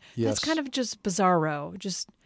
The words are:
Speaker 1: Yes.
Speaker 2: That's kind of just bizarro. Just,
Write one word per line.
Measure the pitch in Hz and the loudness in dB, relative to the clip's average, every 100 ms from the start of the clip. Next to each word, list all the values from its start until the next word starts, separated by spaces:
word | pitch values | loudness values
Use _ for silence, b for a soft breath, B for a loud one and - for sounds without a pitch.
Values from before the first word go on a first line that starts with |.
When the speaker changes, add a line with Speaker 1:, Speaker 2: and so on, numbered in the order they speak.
| b | b
Speaker 1:
Yes. | - 113 | -2 0
Speaker 2:
That's | - | 0
kind | 302 320 | 0 0
of | 277 | -2
just | 269 233 - | -4 -4 -4
bizarro. | 208 180 185 175 156 147 151 - | -2 2 4 4 2 -2 -6 -8
Just, | 196 175 - _ | -6 -6 -8 _